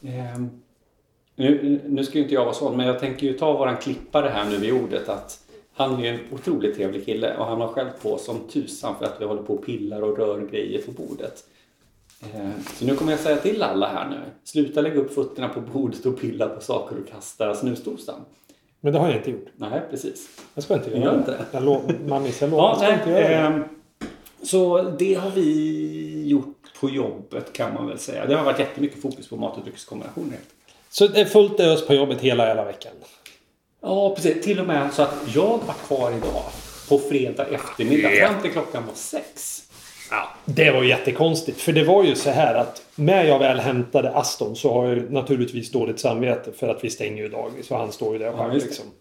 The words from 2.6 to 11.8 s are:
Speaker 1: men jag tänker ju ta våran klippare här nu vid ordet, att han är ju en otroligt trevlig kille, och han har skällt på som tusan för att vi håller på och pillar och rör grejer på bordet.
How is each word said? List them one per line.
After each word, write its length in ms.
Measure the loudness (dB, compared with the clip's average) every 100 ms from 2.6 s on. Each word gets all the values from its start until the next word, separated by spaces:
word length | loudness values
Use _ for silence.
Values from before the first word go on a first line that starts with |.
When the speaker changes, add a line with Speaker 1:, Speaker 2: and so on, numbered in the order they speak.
| -2 0
Speaker 1:
men 100 | 0
jag 140 | 0
tänker 260 | -2 -2 -2
ju 60 | 2
ta 140 | 2
våran 240 | 2 2 -2
klippare 520 | -6 -8 -2 0 0
här 160 | -2 -2
nu 60 | -2
vid 160 | 0
ordet, 360 | 0 0 -4 -4
att 300 | -8 -8 -18 _ -20 _
han 200 | -4 -2 0
är 20 |
ju 40 | -2
en 100 | -4 -8
otroligt 440 | -10 -4 -2 -2 -2
trevlig 300 | -4 -4 -6
kille, 300 | -2 -2 -2
och 100 | -4
han 140 | -2
har 80 | -4
skällt 340 | -4 -6 -6
på 160 | -4 -4
som 200 | -4 -10 -6
tusan 420 | -6 -6 -8 -8 -6
för 60 |
att 120 | -6 -6
vi 40 |
håller 180 | -6 -6
på 120 | -4
och 120 | -6 -4
pillar 360 | -6 -6 -4
och 160 | -2 0
rör 220 | 0 -2
grejer 420 | -4 -6 -4 -6
på 80 | -8
bordet. 520 | -12 -12 -10 -12 -14 -20 _ _ _